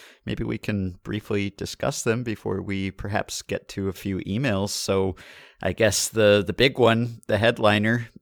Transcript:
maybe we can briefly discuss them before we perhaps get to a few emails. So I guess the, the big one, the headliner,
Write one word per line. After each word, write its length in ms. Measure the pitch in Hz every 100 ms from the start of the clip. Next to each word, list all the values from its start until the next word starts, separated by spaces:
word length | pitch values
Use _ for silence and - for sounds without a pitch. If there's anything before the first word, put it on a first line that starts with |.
| - - -
maybe 180 | 113
we 140 | 117 113
can 400 | - 104 95 90
briefly 460 | - 107 - 104 98 -
discuss 460 | - - - -
them 200 | 120 113
before 380 | 117 104 104 98
we 300 | 98 98 95
perhaps 500 | - 98 101 - -
get 260 | - - -
to 180 | - 95
a 40 |
few 240 | - 101 95
emails. 500 | - 104 139 98 101
So 460 | - - 98 95 - - - - -
I 100 | 92
guess 360 | 90 110 - -
the, 340 | 110 104 104 98
the 80 |
big 240 | 98 131 131
one, 440 | 113 113 120 117 -
the 100 | 104
headliner, 680 | 117 117 104 104 110 120 117 -